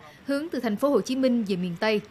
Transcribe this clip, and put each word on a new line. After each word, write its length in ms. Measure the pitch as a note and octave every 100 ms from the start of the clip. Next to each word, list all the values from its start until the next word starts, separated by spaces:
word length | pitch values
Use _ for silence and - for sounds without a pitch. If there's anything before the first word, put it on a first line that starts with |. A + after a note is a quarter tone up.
| - - -
hướng 220 | C#4 E4
từ 120 | C4
thành 160 | A#3 G#3
phố 120 | C#4+
Hồ 120 | A#3+
Chí 160 | G3 C4
Minh 280 | C4 A#3+ G3
về 80 | F3+
miền 200 | F3+ E3+
Tây. 200 | G#3+ G#3+ -